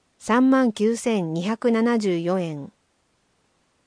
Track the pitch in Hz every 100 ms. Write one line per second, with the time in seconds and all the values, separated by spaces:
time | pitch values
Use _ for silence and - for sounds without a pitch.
0 | _ _ - 233 262 262 247 214 214 233
1 | 240 214 165 165 185 226 247 226 233 233
2 | 208 170 170 190 170 147 - - _ _
3 | _ _ _ _ _ _ _ _